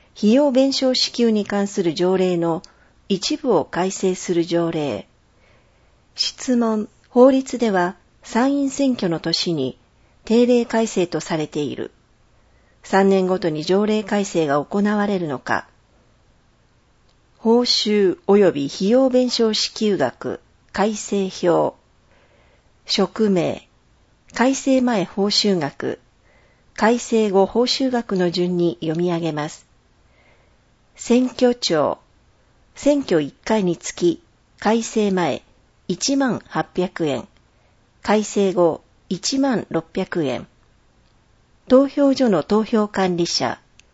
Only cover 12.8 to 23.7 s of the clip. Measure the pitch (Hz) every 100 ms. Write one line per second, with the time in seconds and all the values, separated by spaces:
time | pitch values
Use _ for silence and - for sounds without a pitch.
12.8 | - 196 196 196 185 185 175 151 151 190
13.8 | 208 214 202 208 196 170 156 147 - 202
14.8 | 208 208 202 190 165 127 - 110 - _
15.8 | _ _ _ _ _ _ _ _ _ _
16.8 | _ _ _ _ _ _ 220 233 247 -
17.8 | 214 208 190 - - 202 190 147 139 -
18.8 | 190 247 269 247 247 - 226 214 - -
19.8 | 214 185 127 - 127 - _ _ _ -
20.8 | 208 208 - 202 190 - 180 160 151 -
21.8 | _ _ _ _ _ _ _ _ _ _
22.8 | - - 185 - 214 185 151 104 -